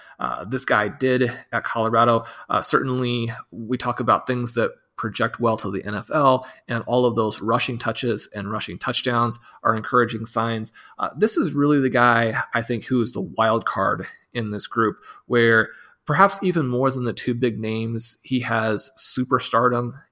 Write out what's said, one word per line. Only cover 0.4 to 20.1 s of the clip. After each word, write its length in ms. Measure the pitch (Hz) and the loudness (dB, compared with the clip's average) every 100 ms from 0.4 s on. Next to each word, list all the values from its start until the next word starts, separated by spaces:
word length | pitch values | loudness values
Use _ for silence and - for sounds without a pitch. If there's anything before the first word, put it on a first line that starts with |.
| 90 | -6
this 180 | 127 | -4
guy 240 | - 113 104 | 0 2 0
did 440 | - 131 127 127 - - | 0 2 2 2 -2 -6
at 120 | 117 | -6
Colorado. 600 | - 117 113 117 120 113 - - - | -4 -2 2 4 4 4 0 -16 -4
Uh, 120 | - | -2
certainly, 680 | - 147 135 127 123 120 117 117 - | 2 0 0 -2 -2 -2 -4 -6 -14
we 260 | 95 113 123 | -12 -4 -2
talk 220 | 123 120 | -2 -2
about 280 | 117 101 - | 2 2 2
things 240 | 123 120 | -2 -2
that 180 | 117 107 - _ - | 0 -2 -2 _ -8
project 440 | 113 95 117 - | -6 -2 -2 0
well 180 | 120 110 | 0 0
to 140 | 98 | -2
the 120 | 98 101 | -4 -6
N 100 | 104 | -8
F 140 | - | -4
L, 340 | 156 139 127 - - - | 2 4 2 -2 -18 -8
and 160 | 117 110 | -6 0
all 180 | 123 123 | 2 2
of 100 | 113 | 2
those 260 | 110 - | 0 -2
rushing 360 | 104 120 - 120 | -2 0 0 -4
touches 520 | - 113 123 107 - 104 | -4 -4 -2 -4 -6 -8
and 160 | 101 | -6
rushing 260 | 107 - 87 | -6 -8 -8
touchdowns 640 | - 123 127 120 117 - - - | -4 -2 0 2 0 -2 -10 -6
are 120 | - 110 | 0 0
encouraging 500 | 104 123 113 113 113 | 2 2 2 0 -4
signs. 460 | 117 113 113 110 - - - | -2 -2 -2 -6 -12 -20 -8
Uh, 120 | - - | -8 -2
this 180 | 220 349 | 0 0
is 180 | 185 | 0
really 260 | 143 143 147 | 2 2 4
the 100 | 131 | 4
guy, 520 | 120 120 117 117 110 - | 4 4 4 2 -2 -4
I 80 | 120 | -4
think, 240 | 117 120 - | -2 -4 0
who 160 | 127 | 0
is 100 | 113 | 0
the 100 | - | -2
wild 440 | 92 101 110 113 - | -8 0 2 2 0
card 420 | 98 98 107 - - _ | 0 0 -2 -6 -14 _
in 180 | 123 110 | -6 -4
this 160 | 104 - | -4 -4
group, 360 | 117 110 95 - - - | 0 0 0 -14 -20 0
where 440 | 120 117 113 107 - - _ - | 4 6 6 2 -4 -20 _ -4
perhaps 360 | 147 196 - | 4 4 4
even 260 | 190 170 131 | 0 0 0
more 220 | 123 131 | 2 0
than 160 | 123 120 | 0 -4
the 80 | |
two 200 | 101 - | -4 -2
big 260 | 120 123 107 | 0 0 -2
names, 580 | 110 110 113 113 - - | -4 -4 -4 -2 -4 -6
he 160 | - 127 | -4 -4
has 500 | 113 117 110 104 - - | 0 -2 0 0 -2 -2
superstardom 960 | - - 127 123 - 113 123 120 120 - _ | -2 0 0 0 0 2 2 2 -4 -8 _